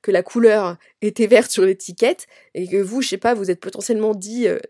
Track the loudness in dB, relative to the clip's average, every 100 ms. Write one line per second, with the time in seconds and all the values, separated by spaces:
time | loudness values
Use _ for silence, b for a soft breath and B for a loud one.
0 | -2 0 0 4 4 4 0 -6 b _
1 | -6 -2 4 4 4 2 2 0 -6 -2
2 | -2 -2 -8 b b -10 -4 -2 -2 -4
3 | -4 -2 -2 0 -2 -4 -8 -8 -4 -2
4 | -2 -4 -6 -2 -2 -2